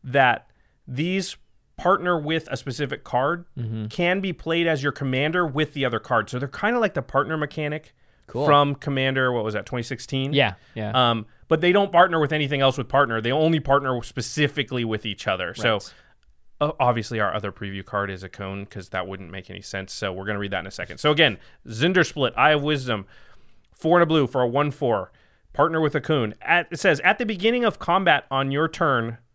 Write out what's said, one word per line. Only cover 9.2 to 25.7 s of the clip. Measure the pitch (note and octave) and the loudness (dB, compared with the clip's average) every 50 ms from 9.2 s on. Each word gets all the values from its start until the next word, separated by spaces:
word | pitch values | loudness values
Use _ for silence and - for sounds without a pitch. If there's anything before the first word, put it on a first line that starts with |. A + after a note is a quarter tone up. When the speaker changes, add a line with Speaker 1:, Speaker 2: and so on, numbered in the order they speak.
| C3 B2+ | 0 2
Speaker 1:
what | B2 A#2+ G#2+ | 0 0 -2
was | A2 G#2+ | -2 -2
that, | G#2 G2 | -4 -6
twenty | - - B2 | -4 -6 -6
sixteen? | A#2 - C3 A2+ - - - C3 C3 C#3 C#3+ | -6 -6 -8 -10 -8 -6 -4 -4 -2 0 2
Speaker 2:
Yeah, | C#3 C3 G#2+ F#2 - _ _ _ | 2 2 2 0 -6 _ _ _
yeah. | A#2 G#2+ G#2 A2 C3 B2+ A#2+ | -8 -6 -2 2 2 2 2
Speaker 1:
Um, | A#2 A2+ G#2 - _ _ - _ | 2 0 -4 -10 _ _ -2 _
but | D#3+ D#3+ | 0 2
they | D#3+ F3 | 4 4
don't | F3+ G3+ G3 G3 | 4 4 2 4
partner | F3+ E3+ F3+ F#3+ E3+ E3 | 6 6 6 6 4 0
with | D3+ C3+ | 0 0
anything | D#3 D3+ D3+ C3+ D3 C#3 | 0 -2 -2 -2 0 2
else | C3+ C3+ B2+ | 2 2 2
with | - B2+ - | 0 -6 0
partner. | - C#3 C#3+ A#2+ A2+ A2+ | 2 2 2 4 0 -2
They | A2 A#2+ | -2 0
only | C3 D3+ D#3 D#3+ E3 D#3 | 0 2 2 2 2 0
partner | - - C#3 C#3 C#3 C3+ B2+ A#2+ | 2 2 2 2 2 0 -4 -4
specifically | - - - - A#2+ - - D#3 D3 C#3 - D3+ C3 - B2+ B2 A#2 | -4 -8 -8 -8 -8 -6 0 0 0 0 0 -2 -6 -4 -4 -4 -2
with | A2 A2 G#2+ - | -2 -4 -4 -4
each | A2 G2 - - | -8 -10 -6 -2
other. | G#2+ F#2+ F2+ F#2 E2+ F#2 | -2 -2 -2 -2 -6 -6
So, | - - A#2+ A2 | -2 0 0 0
Speaker 2:
Right. | G2+ - - - - _ _ _ _ _ - _ _ - - - - | 0 -2 -10 -20 -20 _ _ _ _ _ -20 _ _ -20 -20 -4 -4
Speaker 1:
uh, | D3 D3 D#3 - | -2 -2 0 0
obviously | C3+ B2 A#2+ A#2 G#2+ - A#2+ A2 | 2 2 2 0 -2 -4 -2 -2
our | G#2 G2 - | -2 -2 -2
other | G#2+ G2+ G2+ | -4 -6 -6
preview | F#2 - G#2+ G2 G2 G2 F#2+ | -8 -8 -10 -10 -10 -10 -12
card | - - G2+ G2+ G2 | -6 -4 -4 -4 -4
is | F#2+ F2+ | -6 -10
a | F#2+ F#2 | -12 -16
cone | - - G2 F#2+ G2 G2 G2 | -14 -12 -10 -10 -10 -10 -12
'cause | G2+ - G#2 F2+ - | -12 -14 -16 -16 -8
that | - F#2+ F2+ | -6 -6 -6
wouldn't | F#2+ G2 F#2+ F#2+ E2 | -6 -10 -12 -12 -14
make | F2 F#2+ F2+ - | -14 -16 -16 -14
any | F#2+ F#2 | -16 -16
sense. | G2 - - G2 F#2+ F#2 - | -14 -10 -10 -10 -8 -8 -10
So | - - G2 | -8 -6 -6
we're | F#2 F#2 F#2+ | -6 -6 -6
gonna | G#2 G#2+ G2+ | -4 -4 -4
read | G#2 G2 | -4 -4
that | G2 F#2 | -4 -6
in | E2 | -6
a | F#2+ | -8
second. | - - F2 - E2+ - | -10 -12 -12 -12 -12 -2
So | - D3+ | 2 2
again, | D3+ C#3+ E3 C3+ G2+ - - - - _ - | 4 4 4 2 2 -2 -12 -20 -20 _ -16
Zindersplit, | - A2 A2 C3+ F3 F#3 F3+ E3 - - D3+ C3+ A#2+ - | -12 -6 -2 0 2 4 2 2 2 0 -2 -2 0 2
Eye | G#2+ B2+ D3+ | 4 4 4
of | D3+ D3 | 4 4
Wisdom, | C#3+ D3 D#3 C#3+ C3 B2+ A#2 G2+ F#2+ _ - - - - - - - - - - _ _ | 2 0 -2 -2 -2 -4 -4 -4 -4 _ -18 -20 -20 -20 -20 -20 -20 -20 -20 -20 _ _
four | _ _ - D#3+ E3+ | _ _ 2 4 4
and | F3 | 4
a | E3+ | 4
blue | D#3 D#3+ D#3 C#3 | 4 4 2 2
for | B2 - C3+ | 2 2 0
a | B2+ A#2+ | 0 2
one | A#2+ C#3 D3 D3 | 2 0 0 0
four. | C3+ - D3+ B2 A2+ G2+ F#2 - _ _ _ _ _ _ _ _ - | -2 -2 0 0 0 0 -2 -6 _ _ _ _ _ _ _ _ 0
Partner | - D3 E3 | 2 2 2